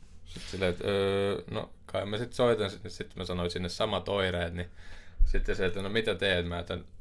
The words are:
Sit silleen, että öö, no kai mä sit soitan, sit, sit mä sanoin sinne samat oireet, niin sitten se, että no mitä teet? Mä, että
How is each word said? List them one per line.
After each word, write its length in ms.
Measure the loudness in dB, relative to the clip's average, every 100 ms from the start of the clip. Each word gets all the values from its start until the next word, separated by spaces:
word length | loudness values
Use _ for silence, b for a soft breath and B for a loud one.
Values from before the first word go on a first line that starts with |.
| -18 -16
Sit 180 | -14 -12
silleen, 280 | -8 0 0
että 120 | 0 0
öö, 540 | 2 2 2 2 -2 -4
no 200 | -6 -6 -10 -6
kai 200 | -4 -2
mä 120 | -2
sit 140 | -4
soitan, 380 | 2 4 4 2
sit, 100 | -4 -10
sit 280 | -10 -10 -8
mä 80 |
sanoin 260 | -4 -2 -2
sinne 180 | -2 -4
samat 400 | -2 0 0 0
oireet, 460 | 2 2 0 -2
niin 160 | -4 -8 B B B B B
sitten 320 | 6 8 4 2
se, 100 | 2
että 160 | 0
no 60 | -2
mitä 260 | 0 0
teet? 320 | 2 2 2 2
Mä, 120 | -2
että 180 | -4 -6 -8 -14